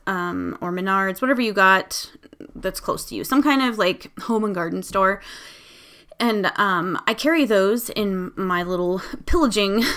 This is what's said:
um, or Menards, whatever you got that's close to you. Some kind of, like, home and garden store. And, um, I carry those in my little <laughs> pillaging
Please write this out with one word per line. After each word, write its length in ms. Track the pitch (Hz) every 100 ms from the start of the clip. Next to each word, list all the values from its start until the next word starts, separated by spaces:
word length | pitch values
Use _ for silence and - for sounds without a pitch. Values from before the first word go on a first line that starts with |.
| -
um, 500 | 185 175 175 - -
or 120 | 175
Menards, 480 | 180 190 196 190 185
whatever 220 | 254 254
you 100 | 226
got 580 | 196 190 190 - - - - - - -
that's 260 | - 185 -
close 240 | - - -
to 80 |
you. 100 | -
Some 180 | - 269
kind 180 | 294 269
of, 160 | 254 214
like, 340 | 185 254 - -
home 240 | - 226
and 100 | 214
garden 280 | 180 170 180
store. 380 | - 196 190 196 - - - - - - - - _ -
And, 320 | 233 214 190 -
um, 420 | 202 180 180 - -
I 80 |
carry 300 | 220 294 330
those 460 | 247 202 196 233 -
in 420 | - 208 185 185 -
my 260 | 185 175
little 400 | 175 180 180 185 -
<laughs> 120 | 254 -
pillaging 560 | 339 269 208 196 214 277